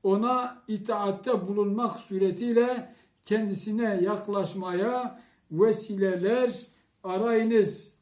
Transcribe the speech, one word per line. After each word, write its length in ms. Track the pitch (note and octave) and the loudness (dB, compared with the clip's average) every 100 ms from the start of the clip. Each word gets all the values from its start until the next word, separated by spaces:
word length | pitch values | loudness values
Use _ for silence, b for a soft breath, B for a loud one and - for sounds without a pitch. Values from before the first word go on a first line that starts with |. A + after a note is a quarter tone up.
Ona 600 | G3 G3+ A#3+ B3+ B3 - - | 2 2 2 0 -2 -10 -8
itaatte 800 | G#3+ A3 G#3+ G3+ F#3+ B3+ B3 F3+ | -6 -4 -2 -2 -2 -2 -2 0
bulunmak 520 | G3+ G3+ G#3+ A#3 - | -2 0 0 -2 -4
suretiyle 960 | - F#3+ F#3+ F3+ A#3+ A#3 B3 B3 - B B B - | -8 0 0 0 2 4 4 0 -8 B B B -2
kendisine 760 | G#3+ G#3 F#3+ G#3+ G#3+ A3+ F#3+ | 0 0 -4 -4 -2 0 2
yaklaşmaya 1200 | F#3+ G#3 G#3 G3+ F3 F#3+ F3+ F3+ A3 B3 B3 B B B _ | 0 0 -2 -2 -2 -6 -4 -2 0 -2 -4 B B B _
vesileler 1000 | D#3 A3 G#3+ - G3 F#3+ F3+ F#3+ A#3+ A#3+ - - b b _ | 2 4 2 -4 -2 0 0 0 2 0 -2 -16 b b _
arayınız. 920 | F#3+ F#3 A#3 A3+ A3+ A3+ E3+ - - _ | -6 -2 2 2 4 4 4 -2 -16 _